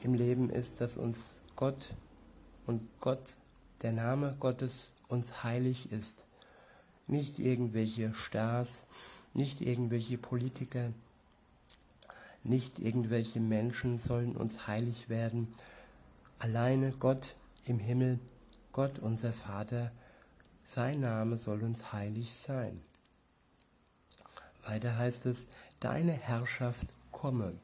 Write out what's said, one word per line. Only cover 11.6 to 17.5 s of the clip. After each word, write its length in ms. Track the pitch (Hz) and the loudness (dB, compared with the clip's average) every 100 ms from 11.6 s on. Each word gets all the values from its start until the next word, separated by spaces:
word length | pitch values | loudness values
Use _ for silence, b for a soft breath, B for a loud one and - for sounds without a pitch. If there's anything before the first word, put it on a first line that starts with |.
| - - - - - B B B | -20 -20 -20 -18 -16 B B B
nicht 340 | 113 127 123 - | 2 2 2 -2
irgendwelche 640 | 113 120 113 117 113 117 | 0 2 4 2 2 0
Menschen 580 | 110 110 117 117 127 120 | 2 4 2 0 0 0
sollen 380 | - 120 120 113 | 0 0 0 0
uns 320 | 113 - - | -2 -2 -2
heilig 400 | 107 120 113 - | 0 0 -2 -2
werden. 460 | 113 113 117 117 B B B B B B B - - | -2 0 0 -2 B B B B B B B -20 -6
Alleine 540 | 113 113 123 131 135 | 0 4 6 6 4
Gott 420 | 131 131 135 - - - | 4 4 4 0 -8 -18